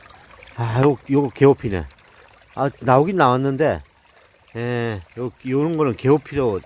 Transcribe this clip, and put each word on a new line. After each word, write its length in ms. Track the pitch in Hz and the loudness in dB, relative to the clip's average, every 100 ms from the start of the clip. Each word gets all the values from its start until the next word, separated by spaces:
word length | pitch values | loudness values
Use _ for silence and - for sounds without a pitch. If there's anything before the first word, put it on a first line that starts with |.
| - - - - - - | -20 -20 -20 -20 -18 -8
아, 240 | 117 117 | -4 2
요거, 180 | 139 131 - | 2 0 -2
요거 200 | 139 139 | -2 -2
개호피네. 540 | - 139 135 117 92 73 - _ - - _ _ | 4 4 4 -2 -6 -6 -14 _ -20 -20 _ _
아, 160 | - 139 - | -6 -6 -4
나오긴 360 | 135 131 160 190 | 2 2 2 2
나왔는데, 640 | 135 127 139 135 151 87 - _ _ _ _ _ _ | 2 2 0 0 -2 -2 -8 _ _ _ _ _ _
예, 460 | 113 120 120 117 104 85 117 | -10 -6 -4 -4 -6 -12 -10
요, 140 | 123 - 131 | -10 -10 -6
요런 300 | 135 156 160 | -2 -2 0
거는 200 | 147 107 | -2 0
개호피로 640 | 131 147 - 143 123 95 | 2 0 0 -4 -2 -4